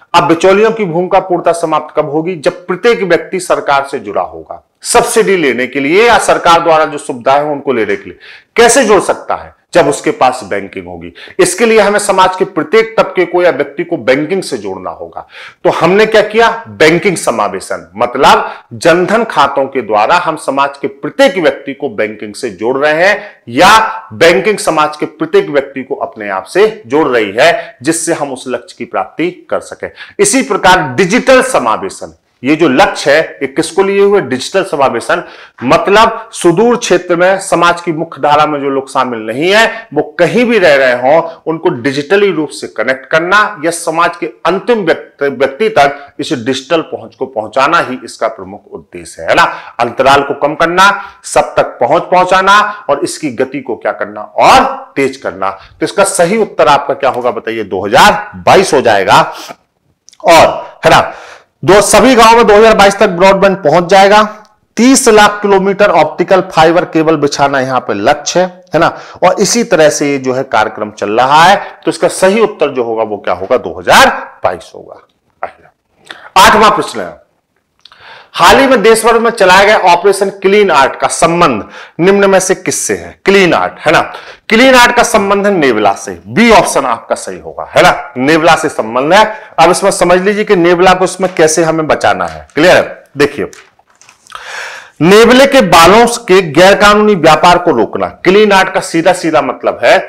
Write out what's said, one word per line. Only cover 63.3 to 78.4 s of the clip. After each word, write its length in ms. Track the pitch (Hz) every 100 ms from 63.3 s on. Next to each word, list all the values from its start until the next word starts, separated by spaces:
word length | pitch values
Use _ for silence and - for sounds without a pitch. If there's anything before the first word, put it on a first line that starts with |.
| 190 196 185
पहुंच 280 | 151 160 170
जाएगा। 360 | 196 196 208 214 - - _ _ -
तीस 300 | 240 269 -
लाख 300 | 214 208 -
किलोमीटर 500 | 202 196 190 190 202
optical 500 | 170 160 - 175 190 180
fiber 340 | - 160 170 165
cable 300 | 160 156 160
बिछाना 420 | 143 - 143 139
यहां 200 | 131 127
पे 140 | - 104
लक्ष्य 440 | 110 151 - 175
है, 240 | 180 - _
है 60 | 156
ना? 140 | 160 - - -
और 180 | - -
इसी 220 | 202 240 233
तरह 240 | 170 151
से 220 | 147 147
ये 60 | 139
जो 140 | 127
है 100 | 127 135
कार्यक्रम 460 | 113 107 - 104
चल 260 | 104 101 107
रहा 240 | 131 147
है। 140 | 175 202 - - -
तो 60 |
इसका 160 | 156 175
सही 280 | - 185 208
उत्तर 280 | 214 208 147
जो 140 | 127
होगा 200 | 117 113 107
वो 120 | 101
क्या 140 | 104
होगा? 240 | 90 95 123
दो 220 | 90 82
हज़ार 280 | 90 185 262 - - -
बाईस 280 | 98 87 - 92
होगा। 260 | 92 - _ _ _ _ 90 - _ _ _ _ - - - -
आठवां 320 | 214 214 214
प्रश्न 280 | 190 139 120
है, 240 | 87 - _ _ _ _ _ _ _ _ - - _
हाल 240 | -